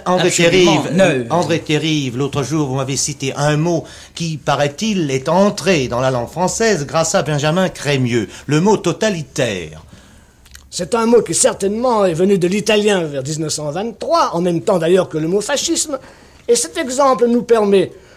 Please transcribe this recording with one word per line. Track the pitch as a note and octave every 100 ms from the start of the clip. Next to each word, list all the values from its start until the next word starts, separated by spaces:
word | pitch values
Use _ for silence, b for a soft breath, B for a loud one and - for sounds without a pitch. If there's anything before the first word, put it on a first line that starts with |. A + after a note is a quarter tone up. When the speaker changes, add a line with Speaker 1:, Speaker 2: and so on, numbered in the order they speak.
| F3
Speaker 1:
André | F3+ F3
Speaker 2:
absolument | F3 E3+ F#3 F3 D3+
Speaker 1:
Thérive, | - F#3
Speaker 2:
neuves. | F#3 C3 A#2
Speaker 1:
André | E3 D#3 E3
Thérive, | - D3+ D#3+ D#3 C3 A#2
l'autre | C#3 D3
jour, | C3 D#3+ C#3
vous | C3
m'avez | C3+ C3+
cité | - C#3+ C3+ -
un | D3 D3+
mot | E3+ E3 - B B
qui, | - E3+ D#3
paraît-il, | - C#3 D3 - A3 F#3+ D3
est | C3 C#3+
entré | F3 G3+ G3 - E3 B2
dans | A#2+
la | C3
langue | B2 A#2
française | D#3+ F3+ - A3+ F3+ C3+
grâce | D#3+ D#3
à | F#3+
Benjamin | D3 D3 D3+ F3 F#3
Crémieux, | - D3 C#3 B2+ A#2+ G2 B B
le | D3+
mot | G3 F#3+
totalitaire. | F3 E3 A3 F3 C#3+ - A#2+ F#2 D#2 D#2 - B B B B B B B -
Speaker 3:
C'est | - F3+
un | A3+ A3+
mot | A#3+
qui | -
certainement | D#3+ B3 G3 G3 A3 B3+ A3+
est | F#3+
venu | D#3+ F#3+ G3
de | F3
l'italien | G#3 G3+ G#3+ G#3 G3
vers | D#3+ C#3
dix-neuf | C3 D3+ D#3
cent | - D3+
vingt-trois, | D#3+ A#3 G3+ B3 E4 B3+
en | E3+
même | F3+ E3
temps | - F#3
d'ailleurs | E3 F#3 E3
que | D#3
le | D#3+
mot | G3+
fascisme. | G3+ C#4+ - E4 D#4 C4+ B B B B B
Et | A#3+
cet | D#4+ E4+
exemple | C4 C4 C#4 B3+ A#3+
nous | A#3+
permet | - A3+ G3+ G3 E3+ B B